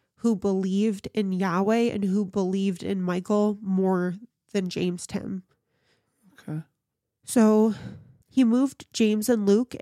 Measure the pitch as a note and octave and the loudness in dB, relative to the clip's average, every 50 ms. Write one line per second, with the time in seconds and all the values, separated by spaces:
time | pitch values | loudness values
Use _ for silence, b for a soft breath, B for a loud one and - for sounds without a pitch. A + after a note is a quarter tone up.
0 | _ _ _ _ - A#3 A3+ F#3 - G3+ F#3+ F#3+ F#3+ F#3+ F#3+ G3 G#3+ A3+ G3+ G3 | _ _ _ _ 0 0 0 0 0 -2 0 0 -2 0 0 0 0 0 -2 -4
1 | - - - G#3+ G#3 F#3+ F#3 F3+ G3 F#3 E3+ F#3 G3 G#3 A3+ A#3 A#3 A#3+ - G3+ | -8 -8 -4 -4 -2 -2 -2 -2 -2 0 0 0 0 2 2 2 0 0 -2 -2
2 | G3+ F#3+ F#3 G#3 G#3 F#3 - G#3 F#3+ F3+ F#3+ G3 F#3+ G3 F3+ F3 F#3+ F#3+ G3 F#3+ | -2 0 0 0 -2 -2 -2 -2 -2 0 -2 0 -2 -2 -2 -4 -4 -4 -4 -2
3 | F3+ F3 F3 F3+ F3+ - G#3 G#3 G#3 G#3+ G#3 G#3 A3 F#3+ F#3+ F#3 F#3+ F#3 F#3 F3+ | -2 -2 -2 -4 -2 0 0 2 2 0 -2 -4 -4 -2 0 2 2 2 2 0
4 | F3+ F3+ F3 G3+ A#3+ - _ _ _ _ - G3+ F#3 F3+ - - F3+ F3+ F3 F3 | 0 -2 -4 -8 -12 -20 _ _ _ _ -4 -4 -4 -4 -4 -4 -4 -4 -4 -6
5 | - - - - - - G3 F#3 - _ _ _ _ _ _ _ _ _ _ _ | -10 -10 -10 -10 -8 -8 -10 -10 -12 _ _ _ _ _ _ _ _ _ _ _
6 | _ _ _ _ _ _ _ _ - - D#3 D#3 - _ _ _ _ _ _ _ | _ _ _ _ _ _ _ _ -14 -10 -10 -10 -10 _ _ _ _ _ _ _
7 | _ _ _ _ _ - - B3 A3 G#3+ G#3+ G#3+ G#3+ A3+ G#3 B B B B B | _ _ _ _ _ -2 2 4 6 6 6 6 4 2 0 B B B B B
8 | B B B B B _ - C4 C4 A3+ A3+ B3 C#4 C4+ - - - _ - - | B B B B B _ 0 2 4 4 4 2 2 0 -2 -8 -20 _ -2 0
9 | A3+ G#3+ G#3+ G#3+ G#3 - B3 A3 G3+ G3 G3+ A3 B3+ - - - | 2 2 2 0 0 0 0 2 4 4 4 4 2 -2 -6 -2